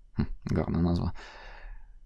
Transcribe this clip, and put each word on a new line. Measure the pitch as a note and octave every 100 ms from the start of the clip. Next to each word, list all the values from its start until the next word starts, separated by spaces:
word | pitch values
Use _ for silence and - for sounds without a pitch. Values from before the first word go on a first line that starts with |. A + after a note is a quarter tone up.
| -
Хм, | - - - -
гарна | - - -
назва. | E2+ E2+ - - - - - - - - - -